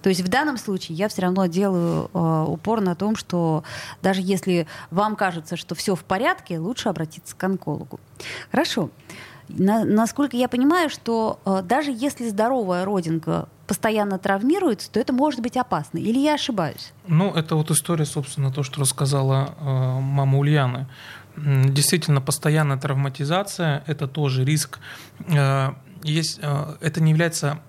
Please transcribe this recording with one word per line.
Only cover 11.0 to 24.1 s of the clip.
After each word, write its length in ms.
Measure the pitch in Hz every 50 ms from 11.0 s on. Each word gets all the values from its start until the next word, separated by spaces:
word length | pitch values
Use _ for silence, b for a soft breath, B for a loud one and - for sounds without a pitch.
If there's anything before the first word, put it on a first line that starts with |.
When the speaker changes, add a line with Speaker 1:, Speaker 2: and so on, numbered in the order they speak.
| - 233 226 226 220 220 - - -
Speaker 1:
э, 160 | 196 190 190 185
даже 280 | 175 233 285 302 285
если 380 | 262 214 254 285 - - 240 233
здоровая 560 | 202 202 214 240 269 254 214 185 180 180 185
родинка 600 | 196 208 190 170 160 165 165 156 160 165 170 - - - _ -
постоянно 500 | - 185 - - 220 220 214 208 202 190
травмируется, 720 | 185 - 202 196 196 214 262 330 403 381 311 214 - - -
то 80 | - 202
это 140 | 180 - 262
может 280 | 247 285 302 285 -
быть 160 | 226 247 -
опасно. 400 | 254 247 - - 156 147 - -
Или 220 | 165 170 202 226 269
я 160 | 277 302 302
ошибаюсь? 580 | 277 - - 240 196 165 139 - - - - - - -
Speaker 2:
Ну, 260 | 185 160 156 196 196 156
это 220 | 165 156 - 160
вот 140 | 156 151 160
история, 340 | 156 - - - 175 160 151
собственно, 460 | 143 - 156 135 - - - 135 135
то, 120 | 131 147 139
что 180 | 131 - 147
рассказала, 720 | 139 135 - - 143 135 143 139 135 135 135 135 139 143 - -
э, 400 | 156 139 135 131 131 131 127 131
мама 380 | 135 135 139 139 139 135 135
Ульяны. 500 | 139 143 147 151 147 135 123 123 127 135 131 B B B B B B B B -
М, 360 | - 151 147 139 131 131 139 135
действительно, 480 | 143 143 - - 175 156 - 147 139
постоянная 560 | 131 139 135 - - 156 151 156 156 143 135
травматизация — 1040 | 131 - 139 135 135 139 139 131 - 139 143 165 190 202 202 - - 170 156 139 147 -
это 200 | 160 151 - 151
тоже 360 | 135